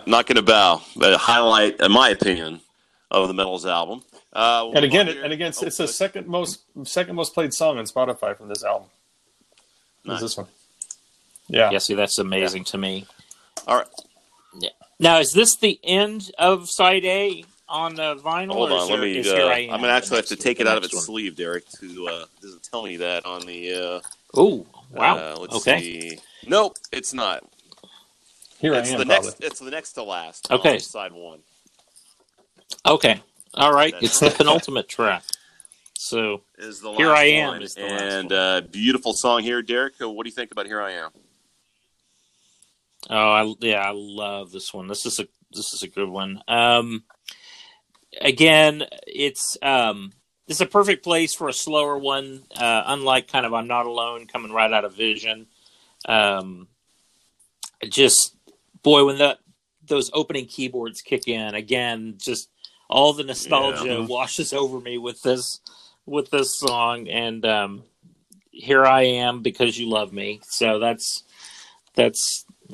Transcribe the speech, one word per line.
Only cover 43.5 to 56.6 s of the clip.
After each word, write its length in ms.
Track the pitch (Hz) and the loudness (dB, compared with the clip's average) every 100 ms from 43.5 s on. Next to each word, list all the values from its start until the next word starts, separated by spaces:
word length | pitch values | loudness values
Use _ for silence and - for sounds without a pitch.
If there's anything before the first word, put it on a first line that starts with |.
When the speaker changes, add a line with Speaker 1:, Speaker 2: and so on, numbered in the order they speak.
| 110 | -2
Speaker 3:
yeah, 200 | 117 104 98 | -2 0 -2
I 40 | |
love 560 | 101 104 104 101 101 92 | -6 -10 -10 -8 -8 -12
this 240 | 95 - | -14 -12
one. 140 | 101 92 | -12 -10
This 180 | 104 120 | -8 -6
is 120 | - | -8
a, 80 | - _ _ | -10 _ _
this 200 | 107 - | -12 -10
is 100 | - | -10
a 60 | 95 | -10
good 200 | 95 95 | -6 -6
one. 340 | 95 98 98 - | -6 -8 -10 -2
Um, 560 | 117 120 120 117 110 - _ - - - - - _ _ _ _ - | 4 6 4 2 -6 -12 _ -20 -20 -20 -20 -20 _ _ _ _ 0
again, 640 | 143 131 160 156 151 151 - - - | 0 6 8 8 6 4 -8 -12 -12
it's, 500 | 139 143 - - - | -4 -4 -4 -8 -4
um, 500 | 139 131 113 101 98 - _ _ - | 0 2 0 -4 -12 -20 _ _ -10
this 120 | 151 | -4
is 20 | |
a 60 | 180 | 0
perfect 360 | 208 202 170 | 2 2 0
place 300 | 175 165 160 | 0 0 0
for 140 | - 151 | -4 -6
a 40 | |
slower 440 | - 156 151 147 143 | -6 -2 0 0 -2
one. 440 | 139 139 135 135 _ - | -2 -4 -6 -16 _ -4
Uh, 260 | 117 113 - | 0 0 0
unlike 420 | 139 135 131 - | -2 2 2 0
kind 180 | 135 117 | -2 0
of 80 | |
I'm 120 | 113 117 | -2 -2
Not 180 | 120 120 | -2 -2
Alone 400 | 120 117 120 110 | -4 -6 -8 -10
coming 260 | 120 110 | -12 -6
right 200 | 113 110 | 0 2
out 120 | 107 | 2
of 100 | 101 95 | -2 -4
Vision. 500 | 113 110 113 110 113 _ _ _ _ _ - | -4 -2 -6 -10 -14 _ _ _ _ _ 0
Um, 600 | 110 101 98 92 90 | 2 2 0 -6 -14